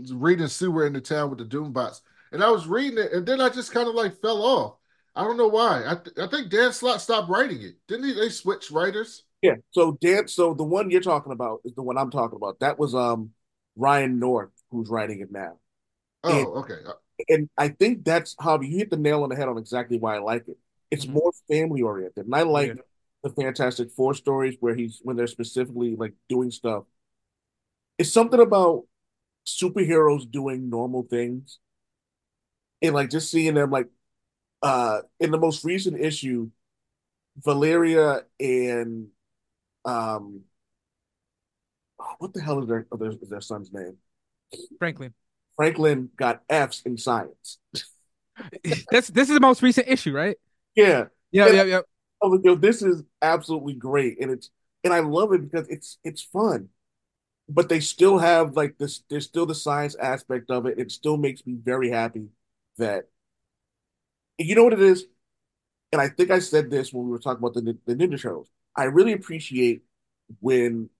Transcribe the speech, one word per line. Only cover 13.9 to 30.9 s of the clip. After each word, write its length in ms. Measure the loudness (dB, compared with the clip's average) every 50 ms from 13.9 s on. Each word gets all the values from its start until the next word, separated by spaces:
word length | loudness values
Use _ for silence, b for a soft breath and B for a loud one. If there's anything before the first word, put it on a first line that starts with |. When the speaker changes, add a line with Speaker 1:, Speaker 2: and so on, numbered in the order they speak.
| 2 2 2 0 -2 0
Speaker 2:
North 320 | 0 0 0 0 -2 -6 _ _ _ _
who's 180 | -10 -10 -8 -6
writing 320 | -4 -4 -4 -6 -8 -10
it 100 | -12 -14 -12
now. 260 | -12 -12 -12 -14 _ _ _ _ _ _ _ _ _ _ _ _ _ -2
Speaker 1:
Oh, 60 | 0 0
Speaker 2:
And 160 | 0 0 -2 -6 -10
Speaker 1:
okay. 180 | -10 -12 -14 -16 -16
Uh, 60 | -18 -18 -20 _ _ _ -6 0 2
Speaker 2:
and 200 | 2 2 2 -2 -2
I 120 | -2 -2 -2
think 360 | 0 0 0 2 0 -2 0
that's, 300 | 0 0 0 0 -4 -12
Javi, 320 | -6 -2 0 0 0 0 -4
you 80 | -4 -4
hit 120 | -4 -4
the 60 | -4
nail 260 | -2 0 0 0 0 -2
on 60 | -4
the 60 | -4
head 120 | -6 -4 -6
on 100 | -6 -8
exactly 400 | -8 -6 -6 -6 -4 -4 -4 -4
why 180 | -2 -2 -4
I 20 | -4
like 280 | -4 -4 -4 -6 -6 -10
it. 100 | -20 _ _ _ _ _ _ -8
It's 160 | -8 -8 -6
Speaker 3:
Mm-hmm. 100 | -4 -2
Speaker 2:
more 160 | 0 0 0 -2 -4 _ -4
family 340 | -2 -2 -2 -2 -2 -2 -2
oriented, 440 | -4 -4 -6 -10 -12 -12 -12 -8
and 80 | -2 0
I 80 | 0 2
like 320 | 2 2 0 0 -2 -4
Speaker 3:
Yeah. 60 | -10 -16 _ _ _ _ _ _ _ -10
Speaker 2:
the 80 | -10
Fantastic 600 | -6 -6 -6 -4 -4 -2 -2 -4 -2 -4 -8 -8 -2
Four 220 | -2 0 0 0
stories 420 | -2 -4 -4 -2 -2 -2 -4 -4 -4
where 140 | -4 -2 -2
he's, 260 | -2 -6 -8 -10 -12 -10
when 140 | -8 -4
they're 100 | -4 -4
specifically, 720 | -4 -4 -8 -10 -6 -4 -4 -4 -4 -4 -4 -4 -4 -4
like, 180 | -4 -8 -8 -10 _ _ -4
doing 220 | -2 -2 -2 -2
stuff. 340 | -6 -6 -6 -6 -6 -6 -8 _ _ _ _ _ _ _ _ _ _ _ _ _ _ _ _ _ _ _ _ _ _ -4
It's 140 | -2 2 4
something 280 | 4 4 6 8 6
about 440 | 6 8 6 4 4 4 2 0 -4 _ _ _ _ _ _ _ _ _ _ _ -12
superheroes 840 | -10 -6 -4 -4 -2 0 0 0 4 4 6 6 6 4 2 -2 -6
doing 400 | -8 -6 -6 -4 -6 -6 -6 -6
normal 340 | -4 -4 -4 -4